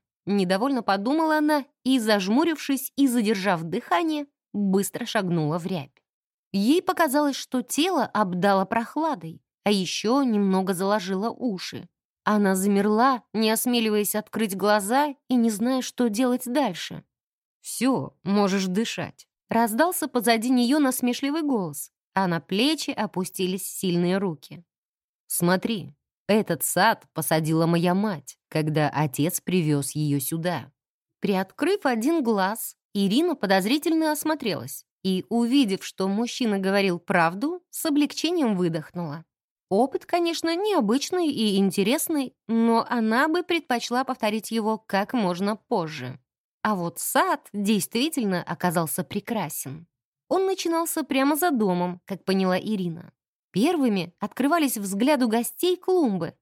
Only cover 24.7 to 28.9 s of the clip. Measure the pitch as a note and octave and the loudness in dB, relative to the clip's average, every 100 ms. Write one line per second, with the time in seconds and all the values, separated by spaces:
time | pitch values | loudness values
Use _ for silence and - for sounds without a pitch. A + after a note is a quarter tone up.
24.7 | _ _ _ _ _ - - F3 F#3 - | _ _ _ _ _ -8 0 2 2 0
25.7 | G#3+ C3 - _ _ - G#3+ - E3 - | -6 -8 -18 _ _ 0 0 2 -2 -2
26.7 | F3 G#3+ - _ - D3+ D#3+ D#3 D#3+ E3 | 2 2 2 _ -6 0 0 2 2 4
27.7 | E3+ F3 F#3 G#3+ D3+ - - _ D#3+ D#3 | 2 2 0 -2 -6 -12 -20 _ -4 0
28.7 | D#3 D3 | 0 0